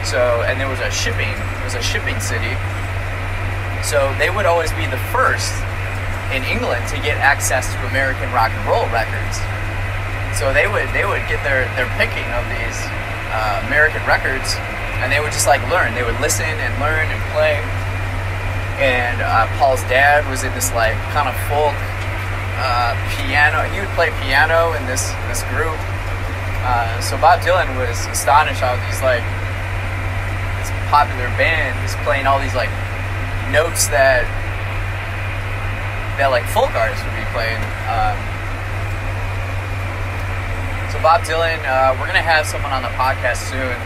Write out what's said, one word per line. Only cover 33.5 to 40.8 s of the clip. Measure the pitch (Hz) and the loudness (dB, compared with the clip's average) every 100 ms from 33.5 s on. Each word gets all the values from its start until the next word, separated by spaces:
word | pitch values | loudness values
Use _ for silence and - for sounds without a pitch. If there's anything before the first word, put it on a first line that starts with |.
notes | 147 165 - - | 2 2 0 2
that, | 143 135 127 117 - - - - - - - - - - - - - - - - - - - | 6 6 6 2 -2 -2 -2 -2 -2 -2 -4 -4 -4 -4 -4 -4 -4 -2 -4 -4 -4 -4 0
that, | 139 | 2
like, | 123 101 | 2 2
folk | 214 262 | 2 2
artists | - 95 - 101 | 2 0 0 -4
would | |
be | 98 104 | -4 -2
playing. | 120 113 110 104 - - | -2 -2 -2 -4 -4 -2
Um, | - 123 - - - - - - - - - - - - - - - - - - - - - - - - - - - | 2 2 0 -4 -4 -4 -4 -4 -4 -4 -4 -4 -2 -2 -2 -2 -4 -4 -4 -4 -4 -4 -4 -4 -4 -4 -4 -2 -4